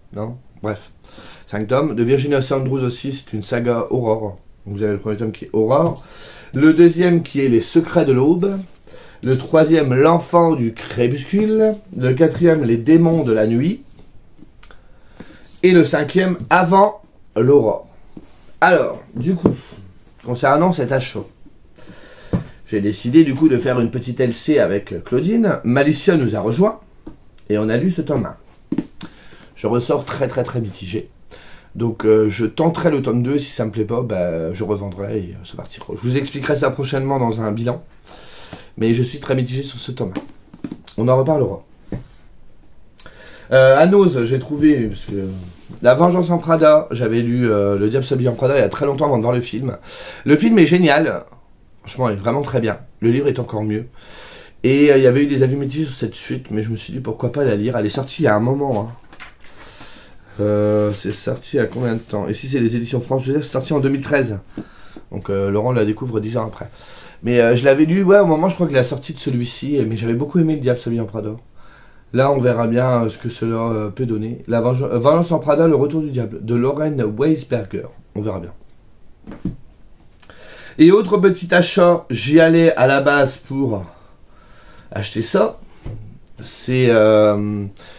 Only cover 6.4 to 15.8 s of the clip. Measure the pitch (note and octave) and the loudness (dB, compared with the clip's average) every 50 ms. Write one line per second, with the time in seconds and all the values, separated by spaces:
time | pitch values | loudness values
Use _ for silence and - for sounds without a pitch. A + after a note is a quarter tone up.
6.4 | - - - C3 D3 D#3+ D#3 D#3+ F3 E3+ E3+ E3+ F3+ F3+ E3+ E3 - - - C#3 | -16 -10 -2 2 4 6 8 8 6 6 6 4 2 2 2 2 0 -2 -2 -2
7.4 | C3+ C3+ A#2 A2 - - - E3 D#3+ - - F3 D3+ C#3+ C3 B2 C3 D3+ F3+ F3+ | 2 2 2 2 0 2 2 0 2 2 2 2 2 4 2 4 4 2 2 2
8.4 | F#3+ G3 G3 F#3+ F#3 - - - - - - - - - - - - B2 C3 B2+ | 0 -4 -4 -6 -10 -14 -18 -20 -20 -20 -20 -20 -20 -20 -16 -6 -2 -2 -2 -2
9.4 | - - D#3+ D#3 D#3 D3+ E3 D#3+ D3 C3 B2+ C3 D3 D#3+ E3+ E3+ E3+ - - F3 | -2 0 2 4 4 4 4 4 4 2 4 4 4 4 4 2 0 0 2 2
10.4 | E3+ E3 D#3+ C3+ A#2 A2+ G#2+ - - - - A#2+ A#2+ A#2+ C#3 C#3 - - F#3+ G3+ | 4 4 2 0 -2 -4 -4 -8 -12 -8 -2 -2 0 0 -2 -4 -6 -4 -2 0
11.4 | A3 G#3+ A3 G#3+ G#3+ G#3+ G#3+ G#3 - - - - B2+ B2+ C3 B2+ E3 D#3 - - | 0 2 2 2 2 0 0 -2 -8 -14 -8 -2 -2 0 2 4 2 2 2 2
12.4 | E3+ E3+ D#3+ D#3 C3+ A2+ A#2 A2+ A2+ D3+ D#3+ E3 E3+ D#3+ E3 E3 C#3+ A#2+ A2 A2 | 2 4 4 4 2 0 0 0 4 4 6 6 6 4 2 2 2 2 2 2
13.4 | A2 A2 A#2 A#2+ C#3+ F3 A3 - - - - - - - - - - - - - | 2 2 0 0 0 -2 -4 -6 -10 -18 -20 -20 -20 -20 -20 -20 -20 -20 -20 -20
14.4 | - - - - - - - - - - - - - - - - - - - - | -20 -20 -20 -20 -20 -20 -20 -20 -20 -20 -20 -20 -20 -20 -20 -20 -20 -20 -20 -20
15.4 | - - - - - F#3 F3+ E3+ | -20 -20 -4 0 2 6 6 6